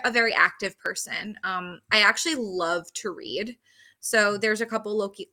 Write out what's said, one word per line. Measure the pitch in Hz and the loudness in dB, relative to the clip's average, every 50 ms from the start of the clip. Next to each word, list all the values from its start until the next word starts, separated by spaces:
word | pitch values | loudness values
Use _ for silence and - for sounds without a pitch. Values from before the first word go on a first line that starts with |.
| - | 2
a | 247 | 2
very | 226 240 233 226 - | 2 4 2 4 4
active | - 170 180 - - - 190 - _ | 4 4 4 4 -2 -6 -6 -6 _
person. | - 180 185 - - - 120 - - 208 208 - - | -6 -6 -6 -6 -8 -8 -8 -8 -8 -8 -12 -8 -6
Um, | 185 185 180 180 180 175 - _ _ | -4 -4 -4 -4 -6 -10 -14 _ _
I | 220 214 | 4 6
actually | 208 202 220 - - 339 320 | 6 6 4 2 0 -2 -2
love | 262 233 202 185 180 175 165 175 175 165 - _ | -2 -4 -4 -2 -2 0 0 0 -2 -2 -6 _
to | - - 208 | -10 -8 -8
read. | 175 - - - 113 160 208 233 240 _ _ _ _ _ - - _ _ | -8 -8 -10 -8 -6 -6 -6 -6 -10 _ _ _ _ _ -20 -20 _ _
So | - - - 220 208 208 208 202 | -8 0 2 4 4 4 2 0
there's | 202 220 214 214 | 0 0 0 0
a | 226 | -2
couple | 226 220 190 214 208 208 214 | -2 -4 -4 -4 -2 -2 0
loki-, | 202 196 196 - 185 - | -2 -2 -4 -12 -18 -16